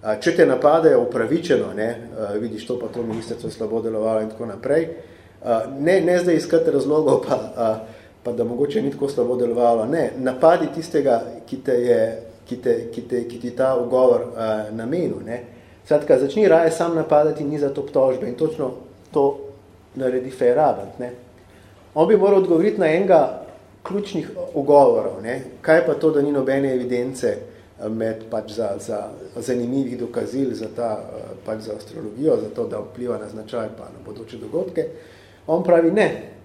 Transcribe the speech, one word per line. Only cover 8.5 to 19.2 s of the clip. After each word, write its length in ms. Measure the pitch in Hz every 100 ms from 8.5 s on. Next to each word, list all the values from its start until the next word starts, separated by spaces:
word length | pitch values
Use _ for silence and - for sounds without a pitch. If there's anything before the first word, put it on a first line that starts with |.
| 120 143 214
ni 80 | 135
tako 180 | - 139
slabo 240 | 135 117 123
delovalo, 480 | 120 117 120 117 110
ne, 240 | 165 123 127
napadi 480 | 131 127 160 175 156
tistega, 480 | - 156 156 135 117 113 - -
ki 160 | 131
te 160 | - 123 123
je, 160 | 113 110 113 - - -
ki 80 | 123
te, 200 | 127 113 113
ki 160 | - 117
te, 180 | 123 117
ki 80 | 120
ti 160 | 120
ta 220 | 117 131 131
ugovor, 540 | 120 127 127 - -
a, 180 | 113 113 107 107
namenil, 480 | 110 113 165 151 -
ne. 220 | - 113 - - - - -
Skratka, 320 | 151 151 135
začni 300 | 139 208 202
raje 240 | 160 165
sam 240 | 160 170 165
napadati, 480 | 156 151 151 147 143
ni 160 | 147
za 80 | 143
to 160 | 139 -
obtožbe 400 | 143 135 127 107
in 80 |
točno 400 | 123 156 156 135 - - - -
to 140 | 156